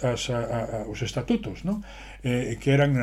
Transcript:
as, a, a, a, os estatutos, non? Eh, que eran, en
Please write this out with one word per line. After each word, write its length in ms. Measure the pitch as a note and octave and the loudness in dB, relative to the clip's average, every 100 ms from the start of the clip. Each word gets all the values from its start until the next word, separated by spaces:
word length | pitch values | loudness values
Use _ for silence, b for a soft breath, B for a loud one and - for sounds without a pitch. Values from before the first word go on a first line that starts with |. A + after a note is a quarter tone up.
| B2 | 0
as, 240 | A#2 - | 0 -2
a, 80 | A#2+ | -2
a, 220 | A#2 A#2+ | 0 -2
a, 180 | A2 A2 G#2+ | -2 -4 -6
os 160 | G#2+ | -6
estatutos, 640 | G#2+ C3+ - A3+ G#2 F2+ F3 | -4 -2 0 0 -2 -4 -2
non? 160 | G#3 B B B B | -2 B B B B
Eh, 400 | B2+ B2 B2 A2+ | 0 0 0 -2
que 160 | C#3 C#3 | 4 6
eran, 160 | C#3+ | 6
en 80 | C3 | 4